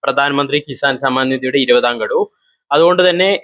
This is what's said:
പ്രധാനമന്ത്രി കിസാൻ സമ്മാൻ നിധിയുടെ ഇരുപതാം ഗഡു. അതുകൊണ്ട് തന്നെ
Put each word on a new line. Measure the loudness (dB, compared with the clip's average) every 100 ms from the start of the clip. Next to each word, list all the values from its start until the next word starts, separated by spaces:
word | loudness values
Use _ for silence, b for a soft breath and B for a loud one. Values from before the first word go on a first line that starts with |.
പ്രധാനമന്ത്രി | -4 -2 -2 -2 -2 -4
കിസാൻ | -6 -4 -2 -2
സമ്മാൻ | -2 0 -2
നിധിയുടെ | -2 -2 -2
ഇരുപതാം | 2 2 2 -2
ഗഡു. | -2 -2 -4 _ _ _ _
അതുകൊണ്ട് | 2 4 4
തന്നെ | 2 2 0 0